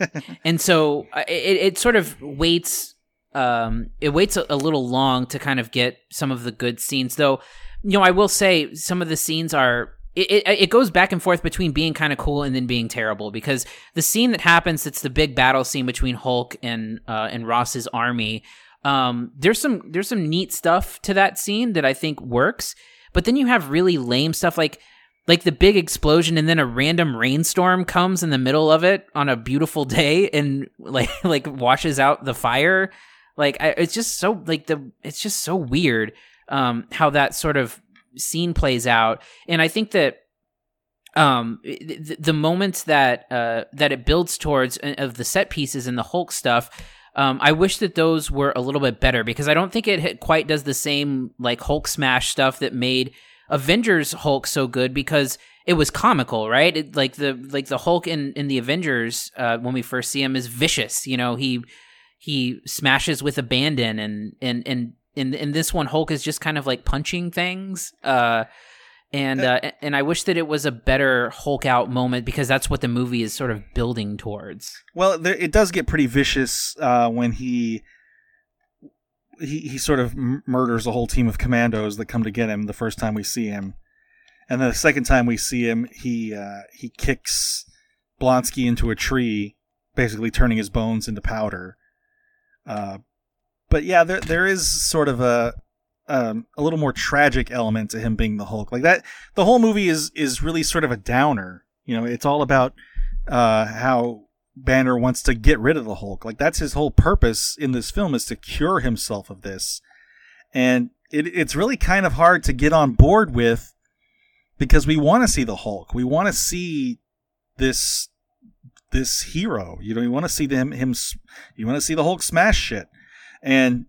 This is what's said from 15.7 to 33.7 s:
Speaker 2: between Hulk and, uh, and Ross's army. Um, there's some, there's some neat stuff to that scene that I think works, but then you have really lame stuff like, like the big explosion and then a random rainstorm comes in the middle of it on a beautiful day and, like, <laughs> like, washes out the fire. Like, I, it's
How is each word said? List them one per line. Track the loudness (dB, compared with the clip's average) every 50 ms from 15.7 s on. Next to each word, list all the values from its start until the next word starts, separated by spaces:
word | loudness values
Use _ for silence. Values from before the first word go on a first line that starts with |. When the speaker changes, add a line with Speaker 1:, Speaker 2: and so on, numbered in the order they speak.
| -4 -4 -4
Speaker 2:
between | -4 -2 -2 -2 -2 -2
Hulk | -4 -2 -2 -2 -2 -2 -4 -10 -10 -8
and, | -6 -6 -6 -6 -8 -10 -12 -10 -6
uh, | -4 -4 -4 -4 -6
and | -6 -4 0
Ross's | 0 0 0 0 -4 -6 -8 -6
army. | -2 -2 0 0 0 -2 -2 -4 -4 -8 -10 -16 -20 -20 -20 _ _ _ -2
Um, | 0 2 2 2 0 0 -4 -6 -8 -10
there's | 0 2 2 2 2
some, | 0 -2 -2 -2 -4 -6
there's | -6 -6 -4 -2
some | -2 -2 -2 0
neat | 0 -2 -2 -4 -8
stuff | -2 2 2 2 2 0 -2 -10 -10 -6
to | -2 2
that | 2 2 2 2
scene | -4 -6 -4 -2 -2 -2 0 0
that | 2 2
I | 2 0
think | 0 -2 -6 -6 -6
works, | -8 -2 2 2 2 2 0 -4 -8 -10 -10 -14 -20 -20 -20 _ _ _ _
but | 0 2
then | 2 2
you | 2 4 4
have | 2 2 2 0
really | 0 2 4 4 2 2
lame | 0 0 2 2 2 0 0
stuff | 0 0 0 2
like, | 2 0 0 -2 -8 -18 _ _ _ _ _ _ _ _ 2
like | 4 4 4
the | 0 2
big | 6 6 6 6
explosion | 6 2 0 -4 -2 2 4 4 4 4 4 2
and | 2 2 4
then | 4 2
a | 2
random | 0 0 0 0 2 2 2 2 0 0
rainstorm | 0 0 0 2 0 0 0 2 2 4 4 4 2 0
comes | 0 2 2 2 2 0 0 0
in | 0
the | 0 0
middle | 2 2 2 4 6 6 6
of | 6 6
it | 4 2 2 -2 _ _
on | -2 0 0
a | 0
beautiful | -2 -2 -4 0 0 0 0 -2 -4 -4
day | 0 0 2 2 4 4 4 2 2
and, | 2 0 0 0 -2 -4 -6 -10 _ _
like, | -14 -4 -2 -2 -2 -2 -4
<laughs> | -2 0
like, | 0 0 0 0
washes | -4 -6 0 2 4 4 4 2 -2 0 4
out | 4 4 4 2 -2
the | -6 -6
fire. | -2 -2 0 2 2 2 4 4 2 0 -2 -6 -14 -20 _ _ _ _ _ _
Like, | 0 0 0 0 0
I, | -2
it's | -2